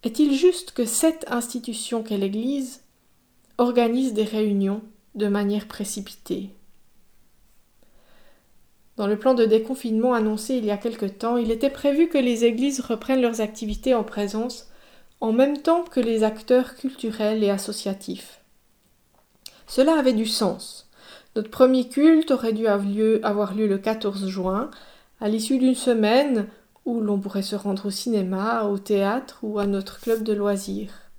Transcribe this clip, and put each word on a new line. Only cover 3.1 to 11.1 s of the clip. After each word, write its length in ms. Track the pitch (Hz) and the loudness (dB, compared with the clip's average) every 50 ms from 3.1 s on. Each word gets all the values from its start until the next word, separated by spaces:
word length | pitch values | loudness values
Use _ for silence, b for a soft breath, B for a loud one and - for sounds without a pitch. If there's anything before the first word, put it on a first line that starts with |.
| _ _ _ _ _ _ _ _ _ | _ _ _ _ _ _ _ _ _
organise 560 | - 240 247 233 240 240 226 233 254 269 262 214 | 0 0 2 4 2 2 2 2 0 0 0 0
des 100 | 208 214 | 0 -2
réunions 580 | 214 220 214 214 208 202 196 196 190 196 220 220 - - _ _ _ _ | 0 0 0 0 2 2 2 2 0 -2 -4 -8 -14 -20 _ _ _ _
de 120 | 208 214 | -4 -2
manière 400 | 208 202 208 202 202 202 208 208 | 0 0 0 0 0 -2 -2 -4
précipitée ? 840 | 214 - - 202 196 - 208 196 - - - - - 185 196 196 196 - - - - - - - _ _ - _ _ _ - - _ _ _ _ _ _ _ _ _ _ _ b b b b b b b b b b b b b b b - - _ _ _ _ _ _ | -8 -10 -10 -8 -8 -8 -10 -10 -12 -16 -20 -8 -8 -8 -8 -8 -12 -16 -20 -20 -20 -20 -20 -20 _ _ -20 _ _ _ -20 -20 _ _ _ _ _ _ _ _ _ _ _ b b b b b b b b b b b b b b b -20 -20 _ _ _ _ _ _
Dans 120 | - 208 | -4 -2
le 100 | 196 214 | -2 -2
plan 160 | 214 - 262 262 | 2 2 2 4
de 120 | 240 226 | 4 4
déconfinement 680 | 220 214 220 220 - 262 262 - 233 220 220 233 254 247 | 4 4 4 2 0 -8 -6 -4 -2 0 2 2 2 2
annoncé 440 | 233 220 214 214 214 - - 262 | 2 2 0 -2 -4 -4 -2 -2
il 80 | 254 214 | -2 0
y 60 | 208 | -2
a 60 | 208 | -2
quelque 300 | 202 - 240 226 - 214 | -2 -4 -6 -4 -4 -6
temps, 300 | 196 | -6